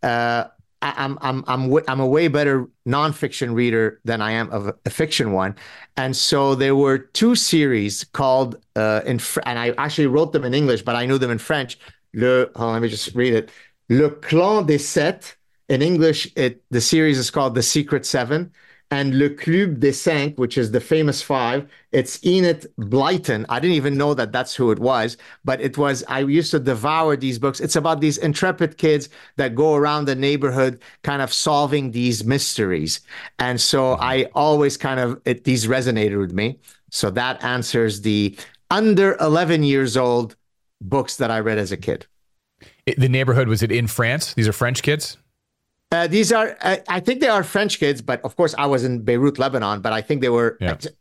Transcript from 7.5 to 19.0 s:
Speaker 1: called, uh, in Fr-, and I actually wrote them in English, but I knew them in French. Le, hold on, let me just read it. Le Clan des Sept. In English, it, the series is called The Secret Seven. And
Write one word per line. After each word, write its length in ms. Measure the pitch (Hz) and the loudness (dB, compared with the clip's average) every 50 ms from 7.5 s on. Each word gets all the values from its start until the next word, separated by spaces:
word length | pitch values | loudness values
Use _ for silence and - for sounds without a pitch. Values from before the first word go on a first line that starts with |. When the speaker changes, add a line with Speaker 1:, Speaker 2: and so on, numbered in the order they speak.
| - 165 151 139 127 110 101 104 101 - - | 2 2 2 2 2 0 -2 -2 -4 -8 -12
Speaker 1:
called, 540 | _ _ - 139 131 131 131 135 123 113 - _ _ _ | _ _ -2 2 2 4 2 2 0 -4 -12 _ _ _
uh, 260 | 107 110 110 107 107 - | -2 0 2 0 0 0
in 140 | - 127 117 | -2 -4 -4
Fr-, 220 | - - - - - | -4 -4 -6 -4 -4
and 140 | 123 123 117 | -4 -6 -4
I 160 | 117 120 117 - | -2 -4 -2 -2
actually 300 | 139 151 151 - 151 139 | -4 -4 0 0 0 2
wrote 260 | 123 147 160 156 - | 4 2 2 2 0
them 100 | 151 131 | -2 -2
in 120 | 123 123 | 0 0
English, 260 | 139 151 139 123 107 | 2 2 2 2 0
but 140 | - 123 120 | 0 -2 -2
I 100 | 120 123 | -2 0
knew 140 | 127 135 135 | 0 0 0
them 100 | 127 123 | 0 0
in 80 | 120 110 | -2 -4
French. 400 | - - 160 147 135 120 - _ - - - _ _ _ _ | -2 -2 -4 -4 -4 -6 -10 _ -20 -20 -20 _ _ _ _
Le, 320 | 110 113 127 127 127 123 - - | 0 2 4 4 4 2 0 -2
hold 140 | - 117 117 | -4 -4 -2
on, 40 | 113 | -2
let 80 | 113 | 0
me 80 | 117 113 | -2 -2
just 240 | 110 107 - - 98 | -4 -4 -8 -8 -4
read 200 | 120 123 127 117 | -2 0 2 2
it. 160 | 113 113 - - - - _ _ _ _ _ | 0 0 -4 -12 -20 -20 _ _ _ _ _
Le 200 | 117 127 151 147 | 2 2 2 2
Clan 560 | 147 - - - 156 160 175 196 214 214 196 | 0 -4 -6 0 2 2 4 4 2 2 2
des 140 | 151 151 143 | 2 0 0
Sept. 560 | - - - 170 147 165 190 - - - - _ _ _ _ _ _ _ | 0 -2 0 0 0 0 -2 -4 -10 -20 -20 _ _ _ _ _ _ _
In 120 | 139 131 | 0 2
English, 460 | 143 165 180 165 156 160 156 160 - - _ | 2 2 2 4 4 4 2 2 -4 -8 _
it, 280 | - 143 127 120 - _ _ | -2 -2 -2 -2 -4 _ _
the 100 | - 120 | -2 -2
series 360 | 113 - - 160 156 156 143 131 | 0 2 2 4 4 4 2 2
is 120 | 123 - | 0 -2
called 220 | - 156 139 131 117 | -2 0 0 0 0
The 80 | 127 117 | 0 -2
Secret 420 | - - 156 143 143 147 143 135 | 0 0 -2 -2 0 -2 -4 -2
Seven. 460 | - - 139 120 117 147 156 180 180 _ _ _ _ - _ _ _ 143 | -2 -2 -2 -2 0 -2 -4 -4 -6 _ _ _ _ -20 _ _ _ -2
And 240 | 139 | -2